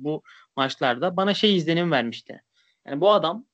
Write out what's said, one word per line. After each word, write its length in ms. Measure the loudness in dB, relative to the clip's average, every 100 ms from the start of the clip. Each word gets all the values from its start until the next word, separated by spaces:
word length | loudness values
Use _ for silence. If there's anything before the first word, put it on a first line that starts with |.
bu 200 | -8 -8 -10 -20 _ -4
maçlarda 640 | -4 -2 -2 0 -2 -2
bana 160 | -2
şey 220 | 2 2 2
izlenim 340 | 2 0 2
vermişti. 500 | 0 -2 -8 -16 -20 _ _ _ _ -10
Yani 140 | 0
bu 100 | 4
adam 340 | 4 2 -6 -14